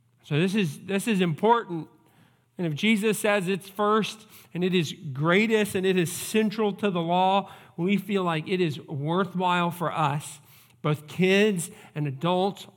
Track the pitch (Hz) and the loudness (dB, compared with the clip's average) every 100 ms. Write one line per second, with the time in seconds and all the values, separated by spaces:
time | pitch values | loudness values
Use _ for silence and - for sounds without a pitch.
0 | _ _ - 151 185 214 170 139 - 196 | _ _ -2 0 2 2 -2 -4 -4 -2
1 | 233 196 175 147 214 233 202 165 - _ | 0 2 0 2 4 4 0 -8 -10 _
2 | _ _ _ _ _ - 170 143 208 220 | _ _ _ _ _ -6 -4 0 2 2
3 | 220 202 214 208 175 196 - - 208 214 | 2 0 0 0 0 -4 -6 -2 2 2
4 | 196 - - - - 175 180 180 156 - | 0 -6 -18 -20 -12 -4 0 2 0 -4
5 | 147 131 160 190 226 214 208 196 190 185 | -10 -2 2 4 4 2 0 0 0 2
6 | 170 - - 214 220 - 208 202 208 175 | 0 -4 -2 0 0 0 -2 0 -2 -2
7 | 165 180 185 196 196 - - - 180 196 | 0 2 4 2 0 -8 -16 -4 0 0
8 | 202 196 180 160 156 180 170 131 - 143 | 0 -2 0 -2 -2 0 0 -4 -8 -6
9 | 147 175 190 180 180 175 170 170 156 - | -2 0 0 -2 0 2 0 -2 -4 0
10 | 147 151 - - - - _ _ 151 151 | 0 -2 -6 -14 -20 -20 _ _ -2 -2
11 | - - 185 196 214 185 - - - 151 | -4 0 2 4 4 0 -6 -12 -12 -6
12 | 147 131 165 180 196 190 - | -6 -4 -2 0 0 -4 -12